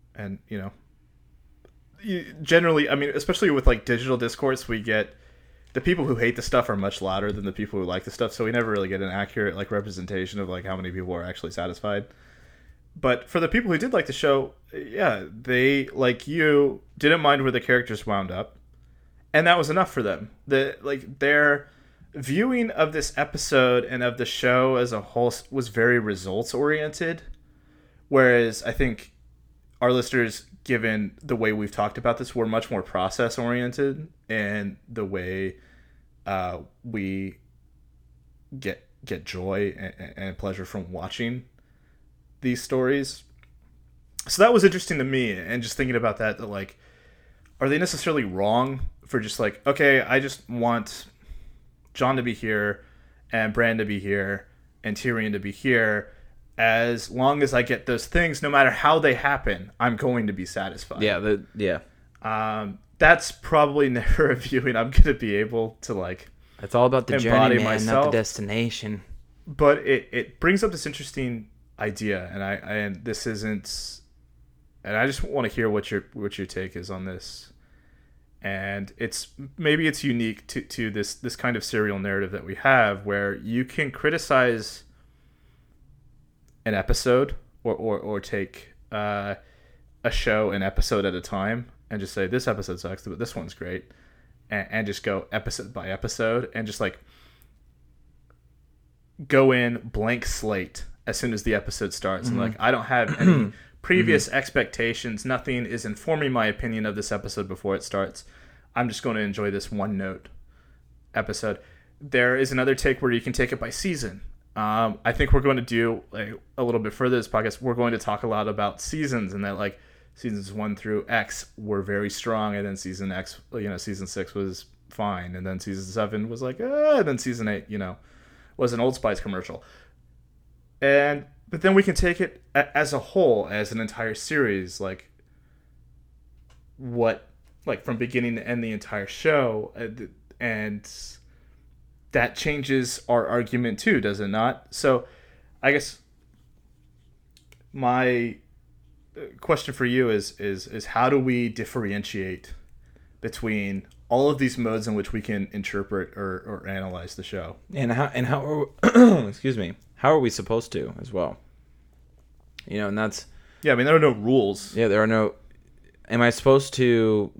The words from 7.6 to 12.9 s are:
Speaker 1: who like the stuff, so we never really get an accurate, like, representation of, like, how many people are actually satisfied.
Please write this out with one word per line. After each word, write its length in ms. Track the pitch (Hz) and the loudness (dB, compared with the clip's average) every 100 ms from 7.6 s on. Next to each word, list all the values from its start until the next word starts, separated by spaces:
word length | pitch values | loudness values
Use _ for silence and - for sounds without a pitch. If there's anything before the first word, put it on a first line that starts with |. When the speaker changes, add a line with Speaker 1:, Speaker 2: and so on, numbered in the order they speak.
| 104 101 | -6 -4
Speaker 1:
who 60 | 90 | -4
like 180 | 90 | -4
the 80 | 101 | -6
stuff, 200 | - 113 | -4 -4
so 120 | - 113 | -2 -2
we 60 | |
never 180 | 120 113 | 0 0
really 180 | 104 95 | -2 -2
get 140 | 95 | -4
an 80 | 98 | -4
accurate, 460 | 95 101 - 101 87 | -4 -4 -2 -4 -4
like, 160 | 98 | -4
representation 680 | 104 104 92 90 95 92 104 | -4 -4 -10 -6 -6 -6 -6
of, 80 | 92 | -8
like, 160 | 90 92 | -8 -6
how 100 | 95 | -6
many 160 | 92 | -6
people 220 | 92 90 | -8 -6
are 100 | 87 | -6
actually 280 | 87 90 85 | -8 -10 -8
satisfied. 540 | - 90 85 107 101 - - - - - - - - _ | -6 -8 -6 -4 -4 -6 -16 -20 -20 -20 -20 -20 -20 _